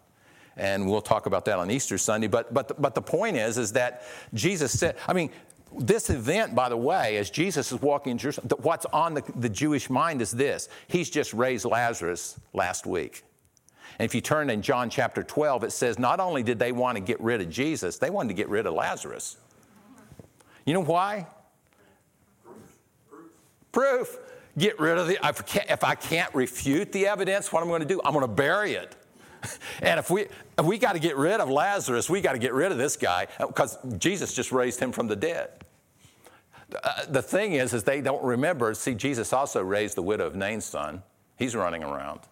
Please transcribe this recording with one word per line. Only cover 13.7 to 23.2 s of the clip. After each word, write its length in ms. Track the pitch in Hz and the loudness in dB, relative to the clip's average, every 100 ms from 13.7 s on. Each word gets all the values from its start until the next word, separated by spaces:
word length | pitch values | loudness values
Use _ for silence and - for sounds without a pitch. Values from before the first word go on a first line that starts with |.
| _ - - | _ -14 -4
And 80 | 113 | -2
if 80 | |
you 80 | 120 | -2
turn 300 | - 151 143 | 0 0 0
in 100 | 107 | 0
John 300 | 98 123 120 | 2 0 0
chapter 320 | - 117 - | 0 0 -2
twelve, 400 | - 147 151 123 | -4 0 2 0
it 80 | 107 | -2
says, 260 | - 123 107 | 0 0 2
"Not 220 | 123 180 | 2 2
only 240 | 180 147 | 0 0
did 160 | 113 113 | 0 2
they 120 | 123 | 0
want 260 | 123 123 113 | 2 0 0
to 60 | |
get 160 | 92 110 | -2 -2
rid 220 | 117 117 | 0 0
of 80 | 85 | -2
Jesus, 480 | 80 147 156 87 - | -2 -2 -2 -4 -2
they 140 | 143 | -2
wanted 180 | 202 123 | 0 -2
to 60 | 92 | -2
get 120 | - | 0
rid 180 | 104 98 | 0 0
of 80 | 80 | 0
Lazarus." 600 | 160 175 67 57 - - _ _ _ - - - - - - _ _ - - | -2 -4 -8 -10 -12 -14 _ _ _ -20 -20 -20 -20 -20 -20 _ _ -8 0
You 100 | 185 | 0
know 80 | |
why? 420 | 151 170 196 208 160 - _ _ _ _ _ _ _ _ _ _ - - - _ _ _ _ - | 2 2 0 -4 -10 -18 _ _ _ _ _ _ _ _ _ _ -20 -20 -20 _ _ _ _ -20